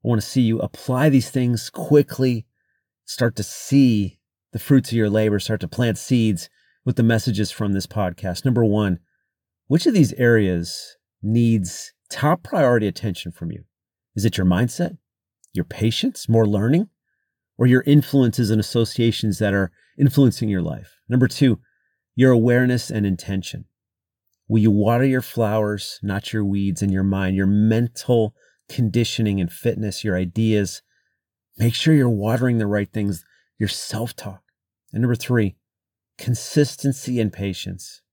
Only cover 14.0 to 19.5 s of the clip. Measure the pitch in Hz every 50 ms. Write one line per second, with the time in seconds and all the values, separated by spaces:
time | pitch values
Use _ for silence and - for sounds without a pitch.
14 | _ _ _ 101 98 113 - - 92 90 87 90 120 120 - - 175 175 - -
15 | _ _ _ _ _ _ _ _ _ _ _ - 160 _ - - 113 113 110 -
16 | - 262 - - - - 113 113 110 104 104 98 104 117 147 175 214 - _ _
17 | _ _ _ _ _ _ _ _ _ _ _ - 117 127 127 127 - 143 143 147
18 | 135 - - 139 127 117 - - 120 101 110 110 104 - - 120 113 - - -
19 | 117 117 107 - - 107 95 - 110 101